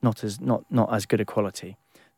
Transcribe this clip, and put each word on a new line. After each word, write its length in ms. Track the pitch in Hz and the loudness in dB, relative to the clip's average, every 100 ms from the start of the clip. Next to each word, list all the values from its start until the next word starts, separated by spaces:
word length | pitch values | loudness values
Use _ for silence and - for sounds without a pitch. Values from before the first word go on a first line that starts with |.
not 220 | 123 107 | -2 0
as, 160 | 107 101 | -4 -4
not, 240 | - 117 - | 0 0 2
not 220 | 120 107 | 2 2
as 140 | 110 98 | 2 0
good 140 | 110 | 0
a 40 | |
quality. 520 | 104 - 101 - 90 101 _ _ _ | 0 0 -2 -4 -12 -16 _ _ _